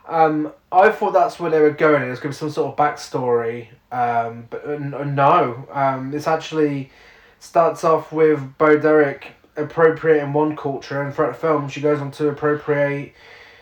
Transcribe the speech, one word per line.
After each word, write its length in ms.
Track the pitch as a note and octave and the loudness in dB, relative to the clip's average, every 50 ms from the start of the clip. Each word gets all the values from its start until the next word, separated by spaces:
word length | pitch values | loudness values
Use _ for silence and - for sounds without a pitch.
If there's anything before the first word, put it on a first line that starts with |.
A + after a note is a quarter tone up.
| - | -10
Um, 440 | - E3 E3 D#3+ D#3 D#3 D3+ D3+ D3+ - _ _ _ F3 | -2 2 2 4 4 2 0 -4 -6 -8 _ _ _ 4
I 160 | F#3 G3 A3 | 6 6 6
thought 220 | G#3+ - G#3+ F#3+ F#3 | 4 0 0 0 2
that's 260 | F#3 E3+ E3+ - - | 2 2 0 -2 -4
where 100 | E3+ D#3+ | -4 0
they 120 | D#3 D#3 | 2 4
were 100 | D3+ D3+ | 4 4
going. 320 | C#3+ - D#3+ D3+ D3+ C#3 B2+ | 4 4 2 4 4 2 0
It 60 | B2+ | -4
was 100 | B2+ - | -6 -8
gonna 140 | - D3 C3+ | -8 -8 -8
be 20 | |
some 140 | - D#3 D3 | -8 -8 -6
sort 200 | - E3 C#3+ - | -4 -4 -4 -2
of 40 | - | -2
backstory, 920 | - D3 D3 C#3+ - - - - C3+ B2+ B2 A#2+ A#2 A2+ A#2 A#2+ A#2+ A2+ - - _ _ - A#2+ | 0 0 0 -2 -6 -10 -8 -6 -4 -2 0 0 0 0 -4 -6 -8 -12 -16 -20 _ _ -8 -6
um, 520 | B2 B2 A#2+ A#2 A#2 A#2 A#2 A#2 A#2 A#2 - | -4 -2 -2 -2 -2 -2 -4 -8 -12 -14 -14
but, 180 | - - - | -14 -12 -10
uh, 40 | D3 | -8
n-, 220 | D3 D3 C#3 C#3 C#3 | -8 -8 -8 -8 -8
uh, 120 | C3+ C#3+ | -8 -6
no. 600 | C#3+ C#3 C#3 C#3 C#3+ E3+ F3+ C#3+ B2 A#2 B2+ C#3 - | -4 0 2 4 4 4 4 2 0 -4 -8 -12 -8
Um, 420 | - C#3 C#3 C3+ C3 C3 C3 C3+ C#3+ | -4 -2 0 0 -2 -2 -6 -8 -8
it's 140 | D3+ D3 | -4 -2
actually 640 | E3 D#3+ D#3+ - - D#3+ D#3 D3+ D3 C#3+ C#3 C3+ - _ - - - - _ _ _ _ _ | -2 -2 -2 -4 -4 -2 0 0 0 0 -4 -8 -10 _ -20 -20 -20 -20 _ _ _ _ _
starts 440 | - - - F3 E3 D#3+ D#3 - - | -10 -2 2 2 2 2 0 0 0
off 280 | E3 D#3+ D#3 D3+ - | 0 2 0 0 -2
with 460 | D#3 D#3 D#3 D#3 D3+ C#3+ C3+ C3 - | 0 2 4 4 4 2 -2 -6 -4
Bo 200 | - D#3+ D3+ D3+ | 2 4 4 4
Derek 540 | D3 C#3+ D#3 D#3 D3+ D3 C#3 C#3 - - - - _ _ _ _ | 4 4 4 4 4 4 2 -2 -6 -14 -20 -20 _ _ _ _
appropriating 760 | D3+ D3+ C#3+ - E3 E3 D#3+ D3+ - - D#3+ D#3 D3 C#3+ C#3 C#3+ | -8 -8 -4 0 4 4 4 4 2 2 2 2 2 2 0 0
one 220 | D3+ D3+ D#3 D3+ | 0 0 0 -2
culture, 460 | - - C#3 C3+ A#2+ - - C#3 C#3+ | -4 -6 -6 -6 -8 -8 -8 -6 -6
and 120 | C#3+ C#3 B2 | -6 -4 -2
throughout 180 | D#3+ D3+ B2+ A#2+ | -2 -2 -2 -2
the 60 | - | -2
film, 300 | D#3+ D#3+ D3+ D3 C#3 C3+ | 0 0 0 0 -2 -6
she 120 | - C#3+ | -6 -2
goes 180 | C#3 D3 D3+ C#3 | 0 0 0 0
on 120 | C#3 C#3 | -4 -6
to 160 | C3+ - D3+ D3 | -6 -2 -2 -2
appropriate 840 | C#3+ - D3+ D3 D3+ D3 - D3+ D3 C#3+ C#3+ C#3+ C#3+ C#3+ C3+ - - _ - - - - - - - - | -2 -2 -2 -2 -2 -2 -2 -2 0 0 0 0 -2 -4 -8 -10 -16 _ -20 -20 -20 -20 -20 -20 -20 -20